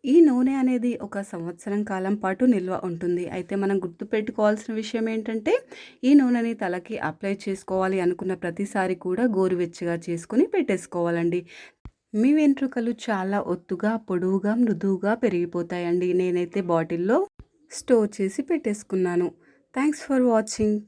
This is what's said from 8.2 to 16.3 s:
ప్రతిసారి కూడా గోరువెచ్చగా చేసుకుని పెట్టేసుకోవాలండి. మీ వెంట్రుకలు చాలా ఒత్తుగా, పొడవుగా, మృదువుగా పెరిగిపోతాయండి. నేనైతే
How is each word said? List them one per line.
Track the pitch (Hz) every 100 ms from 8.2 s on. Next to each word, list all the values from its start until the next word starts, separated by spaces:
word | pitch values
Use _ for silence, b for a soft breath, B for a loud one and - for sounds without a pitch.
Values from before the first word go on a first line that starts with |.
| 185 180
ప్రతిసారి | 175 170 202 202 185 180
కూడా | 190 185 247
గోరువెచ్చగా | 190 185 180 170 - 170 170
చేసుకుని | 170 170 - 226 349
పెట్టేసుకోవాలండి. | 392 277 190 - 175 170 170 170 175 175 B B _ - _ _
మీ | 208 247
వెంట్రుకలు | 302 294 277 269 254 233 240
చాలా | - 202 190 202 -
ఒత్తుగా, | 175 - 180 214 226
పొడవుగా, | - 180 185 190 202 233
మృదువుగా | 240 170 196 190 196 226
పెరిగిపోతాయండి. | 247 180 175 175 170 180 175 175 180
నేనైతే | 180 180